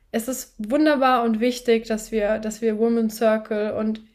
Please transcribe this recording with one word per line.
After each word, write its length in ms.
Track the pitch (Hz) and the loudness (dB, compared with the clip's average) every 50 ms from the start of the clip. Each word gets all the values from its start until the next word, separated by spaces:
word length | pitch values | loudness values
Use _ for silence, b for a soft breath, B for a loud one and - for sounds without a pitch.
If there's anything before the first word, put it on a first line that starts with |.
| _ _ | _ _
es 160 | - 226 220 | -6 -6 -4
ist 280 | 254 254 - - - _ | -4 -6 -8 -10 -12 _
wunderbar 680 | - 214 208 269 294 311 311 294 254 269 254 254 240 233 | -10 -4 -2 0 2 4 4 4 4 4 4 4 4 2
und 160 | 233 220 214 | 0 0 0
wichtig, 480 | 233 254 247 - - 240 226 226 226 | 0 0 -2 -2 0 0 0 2 0
dass 240 | - 220 214 - - | -2 -6 -6 -6 -4
wir, 280 | 226 214 208 208 220 220 | -2 -2 0 0 0 -2
dass 220 | 220 220 220 - | -4 -6 -6 -2
wir 160 | 233 226 214 208 | -2 -2 0 2
Women's 380 | 226 233 233 233 226 214 220 | 2 2 2 2 0 -2 0
Circle 540 | - 233 220 220 220 220 - 220 208 208 214 - | 0 2 2 2 2 0 -4 -4 -2 -2 -2 -2
und 280 | - 220 220 220 - - - | -2 -2 -2 -4 -6 -10 -14